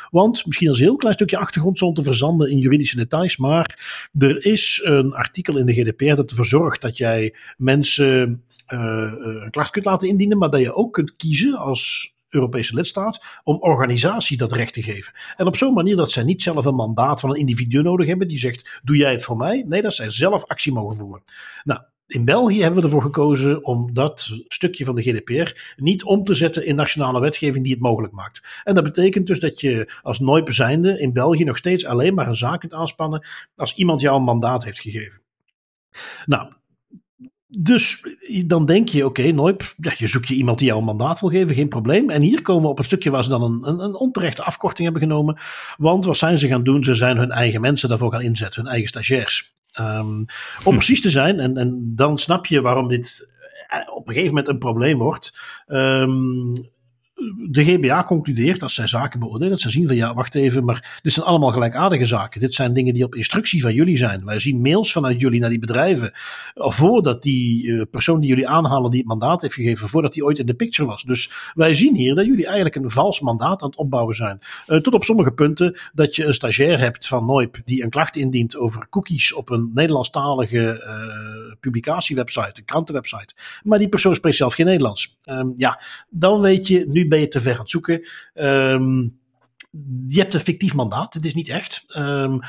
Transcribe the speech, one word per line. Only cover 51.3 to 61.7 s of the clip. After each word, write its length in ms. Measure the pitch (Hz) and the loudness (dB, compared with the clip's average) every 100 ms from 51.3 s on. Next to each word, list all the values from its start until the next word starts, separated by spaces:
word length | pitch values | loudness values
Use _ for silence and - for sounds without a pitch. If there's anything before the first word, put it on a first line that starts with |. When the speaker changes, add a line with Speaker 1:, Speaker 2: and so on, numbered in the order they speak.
| 196 | 2
Speaker 1:
en, 160 | 127 131 | 0 0
en 360 | 123 123 117 | -2 -2 -4
dan 240 | 113 143 147 | 2 2 2
snap 280 | - 175 - | 0 -2 2
je 140 | 147 | 2
waarom 280 | 127 127 123 | 2 2 0
dit, 440 | 123 120 - - _ - - - | -2 -4 -10 -12 _ -20 -20 -10
eh, 280 | - - | -8 -8
op 140 | - - | -12 -6
een 60 | |
gegeven 200 | 117 175 | -2 0
moment 140 | 147 139 | 0 0
een 100 | 131 | -2
probleem 400 | 123 113 131 143 | -2 0 2 2
wordt. 400 | 120 - - - - - - | 0 -2 -8 -16 -18 -20 -6
Ehm, 880 | 139 135 131 131 131 131 127 123 120 - _ _ _ _ - 240 190 196 | 0 2 2 2 0 -2 -2 -4 -6 -10 _ _ _ _ -12 -10 -10 -2
de 140 | 139 | 2
G 160 | 151 180 | 4 4
B 40 | |
A 180 | 135 156 | 4 2
concludeert, 600 | 175 170 151 117 127 185 | 2 0 0 0 0 0
als 120 | 131 | -4
zij 120 | - 113 | -6 -4
zaken 340 | 117 135 123 | -2 -4 -4
beoordelen, 300 | 113 113 175 | -6 -2 -2
dat 100 | 190 | -2
ze 100 | 120 | 0
zien 160 | 127 170 | 0 2
van, 100 | 123 | 2
"Ja, 180 | 113 | 0
wacht 200 | 117 123 | -2 -4
even, 300 | 147 139 127 | 0 2 2
maar 340 | 120 117 - - | 0 -2 -6 -8
dit 100 | 160 | -4
zijn 140 | 156 165 | -2 2
allemaal 240 | 170 139 | 2 4
gelijkaardige 560 | 127 117 | 2 0